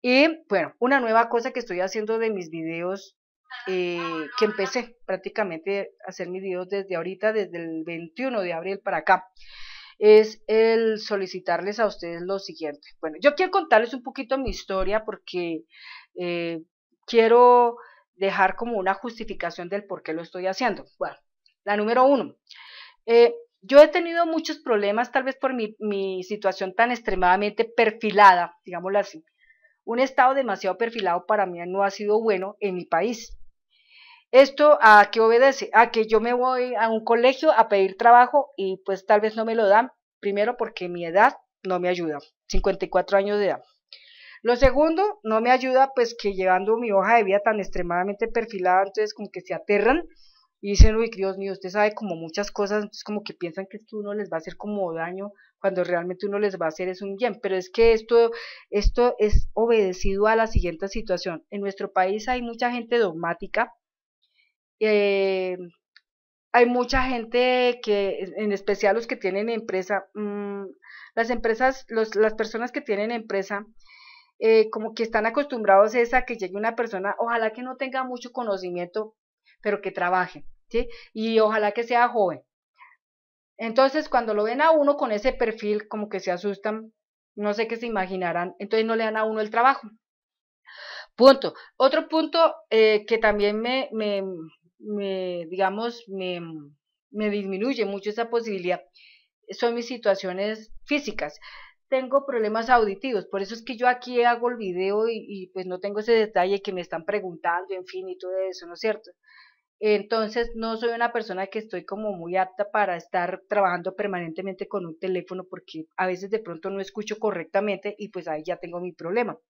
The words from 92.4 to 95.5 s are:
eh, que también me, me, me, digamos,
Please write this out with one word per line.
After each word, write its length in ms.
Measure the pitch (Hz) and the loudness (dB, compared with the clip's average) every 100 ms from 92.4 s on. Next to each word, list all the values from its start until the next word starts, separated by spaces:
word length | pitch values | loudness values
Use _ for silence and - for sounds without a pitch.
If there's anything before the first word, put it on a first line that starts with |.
| 320 - _ | 2 2 _
eh, 340 | 226 220 214 214 | 4 4 4 0
que 120 | 226 | 0
también 420 | 220 208 202 214 | 2 2 0 -2
me, 280 | 240 262 247 | -2 -4 -4
me, 300 | 220 208 202 196 180 160 _ 170 _ | -6 -4 -4 -6 -10 -14 _ _ _
me, 680 | 214 208 196 190 185 175 | -10 -8 -6 -6 -6 -8
digamos, 560 | 165 | -10